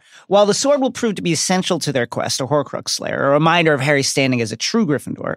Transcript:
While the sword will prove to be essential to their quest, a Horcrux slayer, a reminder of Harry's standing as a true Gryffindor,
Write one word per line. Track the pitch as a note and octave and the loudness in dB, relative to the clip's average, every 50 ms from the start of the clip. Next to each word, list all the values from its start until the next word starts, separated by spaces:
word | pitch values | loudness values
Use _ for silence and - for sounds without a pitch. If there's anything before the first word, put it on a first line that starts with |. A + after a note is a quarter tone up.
| _ _ - - - - | _ _ -20 -20 -4 2
While | F#3 G3+ G#3 | 4 4 4
the | G3+ G3+ | 4 2
sword | - - C4+ D4 C#4 | 0 2 2 2 2
will | C4 B3+ | 0 -2
prove | - - - A3+ F#3+ | -2 -2 -2 -2 -2
to | - | -2
be | D#3+ F3 | -2 -2
essential | D#3+ - - - F#3 F#3 F3+ - F#3 D3+ | -2 0 0 0 0 0 0 0 -2 -2
to | - D3+ | -2 -2
their | B2+ C3 A#2+ | -2 -2 -2
quest, | - - - - A#2 - - | -2 -4 -4 -4 -4 -4 -4
a | C3+ | -2
Horcrux | A#2+ D3 D3 C3+ - - - - - | 0 0 -2 -2 -4 -10 -10 -6 -6
slayer, | - - - - - - B2+ | -6 -4 -4 -6 -4 -2 2
a | C#3 | 2
reminder | C#3 D3 D#3+ E3 E3 F3 E3+ D#3 | 2 4 4 4 4 4 4 2
of | D3 C3 | 2 2
Harry's | C3 D3 D3 C#3 C3+ - | 2 2 2 2 0 0
standing | - C#3+ C3+ C3 B2+ A#2+ | 0 0 2 2 2 0
as | A#2 G2+ | -2 -4
a | A2+ | -4
true | A2+ - - - A#3 A3 | -6 -6 -2 0 0 2
Gryffindor, | D3+ D3 A#2 - - - - - - - | 2 0 -4 -4 -8 -10 -8 -6 -8 -6